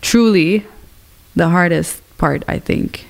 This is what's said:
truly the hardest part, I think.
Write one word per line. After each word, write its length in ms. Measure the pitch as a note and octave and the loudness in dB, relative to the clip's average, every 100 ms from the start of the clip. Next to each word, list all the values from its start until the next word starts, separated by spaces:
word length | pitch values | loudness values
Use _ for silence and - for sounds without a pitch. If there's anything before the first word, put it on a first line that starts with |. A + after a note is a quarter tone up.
truly 640 | - A#3 A3+ G3+ D#3+ G#3 G#3 - - - - - - - | 0 2 4 2 2 0 -4 -18 -20 -20 -20 -20 -10 -2
the 140 | E3 | 2
hardest 520 | E3+ F3 E3+ E3 - _ - | 2 2 0 -4 -10 _ -6
part, 260 | D#3 D3 - | -2 -2 -4
I 120 | - | -8
think. 480 | - - - - | -4 -4 -4 -8